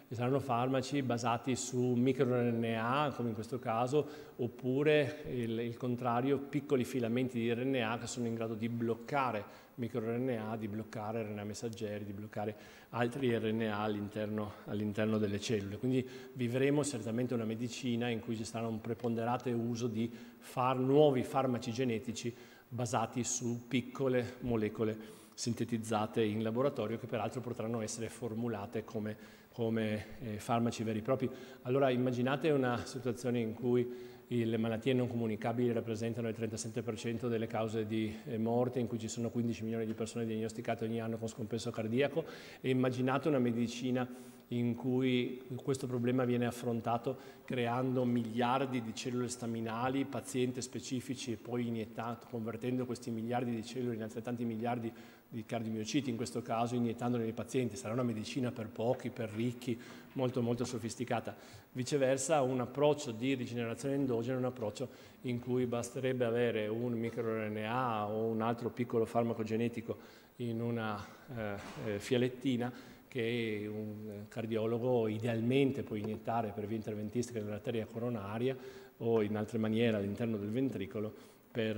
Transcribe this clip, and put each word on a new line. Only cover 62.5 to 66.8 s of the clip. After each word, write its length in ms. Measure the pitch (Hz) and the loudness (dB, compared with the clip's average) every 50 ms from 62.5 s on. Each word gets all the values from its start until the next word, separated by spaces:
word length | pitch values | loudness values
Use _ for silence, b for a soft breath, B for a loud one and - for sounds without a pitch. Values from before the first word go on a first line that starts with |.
| 131 127 | 4 2
approccio 500 | 120 120 - 143 147 147 143 147 - 127 | 0 0 2 6 6 6 6 4 0 -4
di 240 | 110 110 123 135 135 | -4 0 0 2 2
rigenerazione 640 | 123 120 107 117 120 117 113 113 - - 139 139 | 0 0 -2 -2 -2 -2 -2 -2 -2 -2 0 2
endogena 400 | 143 139 123 120 113 117 127 131 | 2 2 2 2 2 2 0 0
è 20 | 127 | 0
un 80 | 127 | 0
approccio 420 | 127 123 - 110 104 - - 127 - B B B B B B | -2 -2 -2 -4 -4 -4 -4 -6 -8 B B B B B B
in 180 | B 127 120 120 | B -2 -2 -2
cui 260 | - 127 123 127 127 | 0 2 2 2 2
basterebbe 580 | 117 117 117 113 - - 135 127 131 131 123 120 | 2 2 0 -2 -2 -4 -2 0 0 2 2 2
avere 440 | 113 113 120 120 117 107 110 107 107 | 4 4 4 4 4 4 2 0 0
un 260 | 110 117 | 0 0